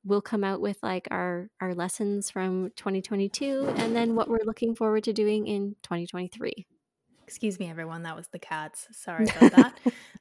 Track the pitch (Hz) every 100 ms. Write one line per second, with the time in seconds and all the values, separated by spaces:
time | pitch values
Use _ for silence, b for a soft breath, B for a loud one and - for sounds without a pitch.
0 | 196 202 - 220 196 196 208 196 - 185
1 | - 185 180 175 196 _ 190 175 180 -
2 | 202 202 196 - 190 185 185 - 202 190
3 | 185 202 196 - 277 269 269 - 226 233
4 | 233 226 - 226 220 214 233 226 220 214
5 | 214 214 208 214 208 208 202 208 - 170
6 | 175 180 180 226 - - - _ _ _
7 | _ _ - - 214 180 175 160 160 165
8 | 170 160 170 175 - 156 156 - - -
9 | - 170 220 - 240 - 240 - 254 B
10 | B B